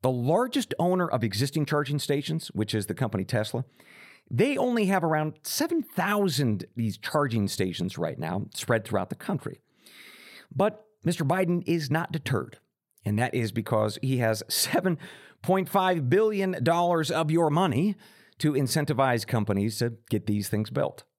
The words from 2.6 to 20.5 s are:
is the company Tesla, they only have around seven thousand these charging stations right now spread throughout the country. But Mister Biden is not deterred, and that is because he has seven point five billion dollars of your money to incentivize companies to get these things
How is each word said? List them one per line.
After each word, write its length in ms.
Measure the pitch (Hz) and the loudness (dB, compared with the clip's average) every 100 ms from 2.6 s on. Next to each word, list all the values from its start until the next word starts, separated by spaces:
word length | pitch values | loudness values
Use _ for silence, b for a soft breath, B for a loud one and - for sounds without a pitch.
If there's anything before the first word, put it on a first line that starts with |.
| 104 | -2
is 120 | 110 101 | 0 -2
the 80 | |
company 300 | 92 123 104 | -2 -2 -2
Tesla, 400 | 95 117 110 120 131 B B B B B B | -2 -2 -2 -4 -6 B B B B B B
they 280 | 117 233 285 | 0 2 2
only 300 | 247 233 196 | 0 2 2
have 180 | 190 | 2
around 300 | 165 156 151 - | 2 0 0 -6
seven 400 | - - 320 339 | -8 -4 -2 -2
thousand 800 | - - 180 208 202 127 135 104 - | -2 -2 0 2 0 2 0 0 -4
these 240 | - 113 - | -4 -4 -4
charging 480 | - 156 143 113 101 | -4 0 0 0 -2
stations 500 | - 92 85 90 - | -2 -4 -2 -6 -4
right 220 | 82 - | -6 -4
now 280 | 78 90 - | -6 -6 -6
spread 320 | - - 117 | -10 -2 -2
throughout 260 | 104 104 92 | 0 -4 -4
the 40 | |
country. 460 | - - 185 - - _ B B B B B B B B | -8 -6 -6 -6 -14 _ B B B B B B B B
But 320 | 135 202 208 _ _ | 0 0 0 _ _
Mister 200 | - 175 | -4 -2
Biden 380 | 139 180 185 175 - | 0 2 2 0 0
is 220 | 170 143 | -2 0
not 220 | 151 - | -2 -2
deterred, 480 | 160 - 120 64 - _ _ _ _ | -6 -2 -2 -2 -12 _ _ _ _
and 120 | - 104 | -2 0
that 160 | 123 | 0
is 200 | 127 113 | 0 -2
because 440 | 107 107 110 107 107 | -2 0 0 0 -2
he 140 | 131 131 | -2 2
has 260 | 113 110 - | 2 0 -2
seven 500 | - - - 190 160 B B B B | -2 0 0 0 -2 B B B B
point 280 | - 190 180 | 0 0 2
five 420 | 208 185 175 127 | 2 2 2 4
billion 540 | 175 220 208 190 185 | 4 4 2 -2 0
dollars 480 | 123 170 175 170 156 | 2 2 4 2 2
of 180 | 165 156 | 0 2
your 180 | 160 165 | 4 4
money 460 | 151 190 117 190 202 B B B B | 4 2 2 0 -2 B B B B
to 160 | 147 | 0
incentivize 720 | 139 131 156 143 123 135 120 | 2 0 0 0 2 2 2
companies 540 | - 120 104 98 104 110 | 0 -2 0 0 0 0
to 200 | 120 110 _ | -4 -4 _
get 160 | 110 - | -4 0
these 220 | 104 | -2
things 200 | 101 | 0